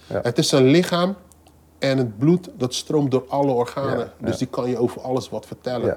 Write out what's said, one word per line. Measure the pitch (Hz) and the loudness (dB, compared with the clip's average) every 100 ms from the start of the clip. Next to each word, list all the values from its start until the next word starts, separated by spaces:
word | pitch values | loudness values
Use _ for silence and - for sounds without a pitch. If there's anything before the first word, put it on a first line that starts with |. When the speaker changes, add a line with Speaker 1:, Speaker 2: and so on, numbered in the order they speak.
| - | -6
Speaker 1:
ja. | - | -4
Speaker 2:
Het | 120 165 | -2 0
is | 147 | 2
een | 143 | 4
lichaam | 131 165 180 175 180 196 - _ _ _ _ - | 6 6 2 0 -2 -4 -14 _ _ _ _ -6
en | 139 135 | -2 0
het | 120 104 | -2 0
bloed, | 147 175 - 170 | 2 2 0 -6
dat | 127 | -4
stroomt | - - 156 139 | -4 -2 0 2
door | 127 - | 0 0
alle | 139 143 | 0 0
organen. | 120 120 - 107 120 | 0 -2 -4 -4 -4
Speaker 1:
Ja, | 113 - | -6 -6
Speaker 2:
Dus | 113 | -6
Speaker 1:
ja. | - | -4
Speaker 2:
die | 131 | -4
kan | - 123 | -4 -2
je | 117 | 0
over | 120 - | 0 -2
alles | 131 127 - | -4 -4 -4
wat | 110 - | -10 -10
vertellen. | - 127 120 | -10 -6 -2
Speaker 1:
Ja. | 113 | -2